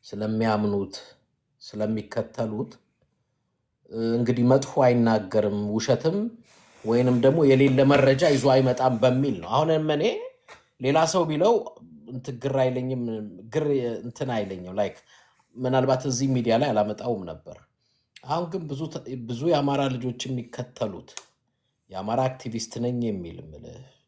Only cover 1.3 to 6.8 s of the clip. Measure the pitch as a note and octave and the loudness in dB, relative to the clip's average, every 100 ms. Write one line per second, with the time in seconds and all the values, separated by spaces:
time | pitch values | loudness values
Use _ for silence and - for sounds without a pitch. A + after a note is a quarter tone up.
1.3 | _ _ _ - G#2+ A2 A2 G#2 - A2 | _ _ _ -16 -6 -4 -4 -6 -6 -8
2.3 | - A2+ G#2+ A#2 - _ _ _ _ _ | -4 -6 -4 -8 -12 _ _ _ _ _
3.3 | _ _ _ _ _ _ A2+ A2+ A#2 A#2+ | _ _ _ _ _ _ -4 0 0 2
4.3 | A#2+ B2 C3+ C3+ - C3 A#2+ A#2 A2 F#2+ | 2 4 4 2 2 4 4 4 2 0
5.3 | A2 G#2 G#2 G#2 A2 - B2 D#3+ F#3+ A3+ | 0 0 0 -2 -2 0 0 2 -2 -4
6.3 | - _ _ _ - | -8 _ _ _ -12